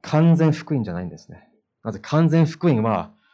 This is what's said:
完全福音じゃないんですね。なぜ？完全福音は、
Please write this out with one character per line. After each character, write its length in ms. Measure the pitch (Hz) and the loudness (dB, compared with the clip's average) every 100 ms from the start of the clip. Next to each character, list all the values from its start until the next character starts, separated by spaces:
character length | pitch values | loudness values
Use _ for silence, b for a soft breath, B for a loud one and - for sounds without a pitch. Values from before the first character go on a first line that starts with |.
完 340 | - 156 165 165 | -2 2 4 4
全 160 | 160 | 2
福 240 | 151 - 143 | 0 -4 -6
音 80 | |
じ 60 | 98 | -6
ゃ 20 | |
な 80 | 87 | -8
い 60 | 87 | -10
ん 20 | |
で 80 | 76 | -14
す 160 | - | -20
ね。 160 | 90 _ _ _ _ | -20 _ _ _ _
な 100 | 113 | -12
ぜ？ 80 | 98 | -12
完 260 | - 151 165 | -2 0 2
全 160 | 165 | 2
福 220 | 160 - 175 | 0 0 0
音 160 | 120 | 0
は、 320 | 113 98 85 _ _ | 0 -2 -6 _ _